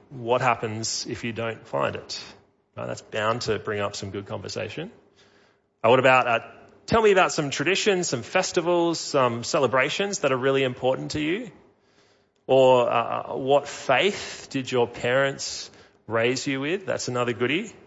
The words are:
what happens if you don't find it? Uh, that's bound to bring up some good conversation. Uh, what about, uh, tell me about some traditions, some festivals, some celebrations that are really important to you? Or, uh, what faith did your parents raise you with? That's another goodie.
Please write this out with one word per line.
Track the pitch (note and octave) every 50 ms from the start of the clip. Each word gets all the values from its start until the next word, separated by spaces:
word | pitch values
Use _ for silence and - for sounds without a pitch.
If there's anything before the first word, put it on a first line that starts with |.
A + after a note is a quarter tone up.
| - _
what | C#3 B2+ A#2 A2+ B2 B2
happens | B2+ B2 A2+ - B2 A2 G#2+ A2 A2+ - - - - -
if | - - -
you | A#2
don't | A2 A2+ A#2 A#2 A2 - -
find | - - C#3 C#3 A2 -
it? | - - - - - - - - - _ _ _ _ _ _ _
Uh, | A#2 A#2+
that's | B2 A#2 -
bound | - - - A2 G#2+ A2 A2+ A#2+
to | - A2+ G#2+ G2
bring | - A2 G#2 G#2
up | G2+ G2+ -
some | - G#2 F#2+
good | F#2+ G2+ G2
conversation. | - A2 G#2 G2 G2+ - A2+ G2+ G2+ - C#3+ E3+ A#3 - _ _ _ _ _ _ _ _ _ _ _ _ _ _ _ _ _ -
Uh, | A2+
what | B2+ C3
about, | B2+ C3 C3 B2+ A2+
uh, | A#2+ A2+ A2+ - - - - - - _ _ _
tell | - - A3+
me | A3 G#3
about | F#3+ F#3 E3+ D3
some | - E3 D3 C3+
traditions, | - - C#3 E3+ F#3+ - - A3 F#3+ F3+ E3+ -
some | C#3 A#2
festivals, | A2 - - F#3 F#3 - - F3+ E3+ F3 F3 E3+ E3+ E3+ D#3+ -
some | - - - C#3 B2+ A#2+ A#2 A#2+ A#2
celebrations | - - D#3 C3+ A2 C3+ C3 C3+ D3+ - - G3+ G3+ F#3+ -
that | - C#3
are | C3
really | B2 B2+ C3+ C#3 C3+ C3+
important | B2+ B2 - B2+ C3 C3 D3+ D3 D3
to | - D3+
you? | D3 D#3 F3+ A3+ B3+ F3+ - - _ _ _ _ _ _ _ _ _ _ _ _ _ _ _ _ _
Or, | - C3 C3+ C3 B2+ B2+ B2 A#2 A#2
uh, | A#2+ A#2 A2+ - A#2+ - - - -
what | C#3+ C3 C3 C#3+ C#3 C3+ -
faith | - - - - B2+ B2+ E3+ G#3 G3+ - - - - - - -
did | - C#3 B2+ -
your | B2+ B2 A#2+ A#2
parents | - - - A#2+ B2 C3+ C#3 C#3 C#3 C3 - - - - - - - - - _ _ _ _
raise | - A2 A2+ A2+ B2 B2+ - -
you | C#3+ C3+ C3+
with? | C#3 D3+ F#3 G3+ -
That's | B2 A#2 A2 - B2+
another | B2 B2 A#2+ A#2+ A2+
goodie. | G#2 B2 A#2+ D3 F#3+ A#3 G3 - - -